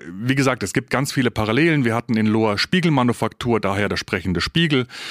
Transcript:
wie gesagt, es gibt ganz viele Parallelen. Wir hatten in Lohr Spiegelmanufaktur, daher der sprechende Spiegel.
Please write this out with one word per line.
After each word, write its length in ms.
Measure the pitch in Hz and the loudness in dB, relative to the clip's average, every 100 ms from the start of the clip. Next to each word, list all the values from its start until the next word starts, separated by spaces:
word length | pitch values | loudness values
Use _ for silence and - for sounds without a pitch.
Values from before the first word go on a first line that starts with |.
| 80 | -6
wie 220 | 92 123 | -6 -2
gesagt, 280 | 135 135 127 | 2 2 0
es 120 | 98 | -2
gibt 160 | - - | -4 -2
ganz 200 | 123 139 | -2 0
viele 180 | 143 123 | 0 0
Parallelen. 560 | - 107 120 170 151 117 | 0 0 2 2 2 2
Wir 80 | |
hatten 240 | 113 - 110 | 0 0 0
in 80 | 107 | 2
Lohr 320 | 110 110 101 | 2 2 0
Spiegelmanufaktur, 1040 | - 185 170 143 123 - 110 - 120 110 | 0 0 2 2 2 0 -4 -4 -2 0
daher 280 | 98 98 101 | 0 0 -2
der 80 | - | -2
sprechende 460 | - 95 90 87 | -4 -4 -2 -2
Spiegel. 440 | - 165 165 139 123 - - | -2 0 2 0 -2 -8 -2